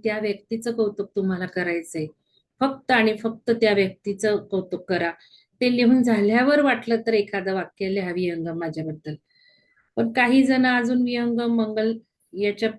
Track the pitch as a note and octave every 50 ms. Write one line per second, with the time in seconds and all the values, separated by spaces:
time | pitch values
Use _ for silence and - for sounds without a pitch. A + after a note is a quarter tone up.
0 | - A3 G#3+ G#3+ G#3+ G#3 G3+ - _ - A3+ A3+ - A#3+ A#3 A3+ A3 G3+ G3+ -
1 | G3 - - G3+ F#3+ F#3+ F#3+ F3+ F#3 F3+ - F#3 F3 F3 E3+ E3+ E3 - - D#3+
2 | D#3 D3+ - _ _ _ _ _ _ _ _ - B3+ C#4 C4+ - - - B3+ A#3
3 | A3 A3 G#3+ G#3+ - A3+ A3 - - - A#3 A3+ A3+ G#3+ G3+ G3 F#3+ F#3+ F#3+ _
4 | - G3+ G3+ G3 A3 G#3+ G#3 G3+ - - G3+ F#3 F3+ - F3+ F3 - - F#3 F3
5 | E3+ E3+ D#3+ - - _ _ _ _ _ _ - B3+ B3 B3 A#3+ A#3+ A#3 C4 B3+
6 | A#3+ B3 A3+ G#3 G3+ G3+ A3 A#3+ B3+ C#4 D4 D4 C#4+ C#4 A#3+ A#3 - A3+ A#3 A3+
7 | A3+ A#3 A3+ G#3 G3+ - - G3 F#3+ F#3+ F#3+ F#3+ E3+ - _ - G3 F#3+ F#3+ G3+
8 | F#3 F3+ E3+ F3+ F3+ F3 E3+ E3 E3 E3+ E3 E3+ E3+ D#3+ D#3 D#3+ D#3+ D#3+ D3+ D#3
9 | - D3+ D3+ - _ _ _ _ _ _ _ _ _ _ _ _ _ _ - -
10 | A#3 A3+ A3+ B3+ B3 A#3+ C4 C4+ C4 C4 C4 C4 B3+ B3+ B3 B3 A#3 A#3+ B3+ B3
11 | B3 B3 A#3+ A#3+ A#3+ A#3+ A#3 A#3 A#3+ A#3 A#3 A3+ A3 G#3+ G#3+ G#3+ G#3+ A3+ A3+ A3+
12 | - _ _ _ _ _ - F#3 G3+ G#3 G3+ G#3 A3+ A3 G#3+